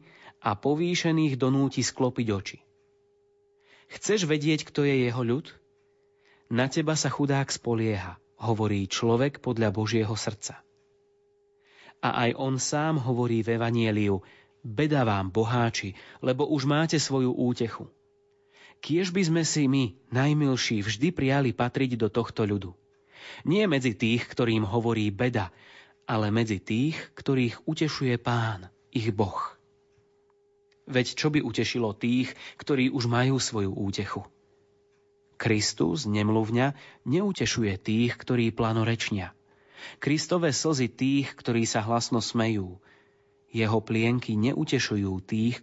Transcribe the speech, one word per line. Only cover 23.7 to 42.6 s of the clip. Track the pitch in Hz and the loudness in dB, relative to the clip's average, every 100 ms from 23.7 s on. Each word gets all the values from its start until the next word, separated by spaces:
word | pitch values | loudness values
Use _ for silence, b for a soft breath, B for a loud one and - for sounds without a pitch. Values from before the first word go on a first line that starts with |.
| 139 127 - | 2 0 0
tých, | 113 117 - | 2 2 0
ktorým | - 120 113 107 | 0 2 2 0
hovorí | 117 117 113 104 | 0 0 0 0
beda, | 98 123 120 92 B B B B B | 0 -2 -2 -4 B B B B B
ale | - 113 107 110 | -4 -2 0 0
medzi | 113 98 | 0 -2
tých, | - 110 143 156 - - | -2 0 0 -2 -10 -6
ktorých | - 135 120 - | 0 2 2 -2
utešuje | - 160 156 - 135 120 | -6 -2 -2 0 0 0
Pán, | - 120 113 101 92 - _ | 0 0 0 -4 -12 -20 _
ich | 117 110 | -2 -2
Boh. | 101 98 - - - _ _ _ _ _ _ _ _ _ _ _ _ - | 0 0 -2 -8 -10 _ _ _ _ _ _ _ _ _ _ _ _ -2
Veď | 127 123 - | 0 0 0
čo | 156 | 0
by | 147 123 | 2 0
utešilo | 113 113 123 113 101 | -2 -2 0 -2 0
tých, | 120 123 127 - B - | 0 2 0 -6 B -10
ktorí | - 139 131 | -2 2 2
už | 135 120 | 2 0
majú | 120 127 135 | 2 2 2
svoju | - 110 98 | 0 -2 -2
útechu? | - 98 98 98 101 - _ _ _ _ _ _ _ _ _ _ - | -2 -4 -4 -6 -8 -12 _ _ _ _ _ _ _ _ _ _ -6
Kristus, | 113 107 104 - 165 170 110 | 0 0 0 -2 -2 0 -2
nemluvňa, | 104 104 107 107 117 135 147 B B - | 0 2 0 0 0 0 -2 B B -2
neutešuje | 151 208 180 113 - 110 92 | 0 0 -2 -2 0 -2 -2
tých, | - 110 120 | -2 0 0
ktorí | 120 - 127 113 | -2 -2 0 0
planorečnia. | 107 113 113 113 113 - 104 87 - _ B B B B B | 0 0 0 0 -2 -2 -4 -6 -14 _ B B B B B
Kristove | - 156 - 180 165 | -2 0 0 0 2
slzy | 123 160 143 120 | 0 0 0 0
tých, | - 131 139 131 | 0 0 2 0
ktorí | - - 117 113 | -6 -2 0 2
sa | 120 | 0
hlasno | 107 117 - 117 | 0 0 0 -2
smejú. | - 120 113 107 | 0 0 0 0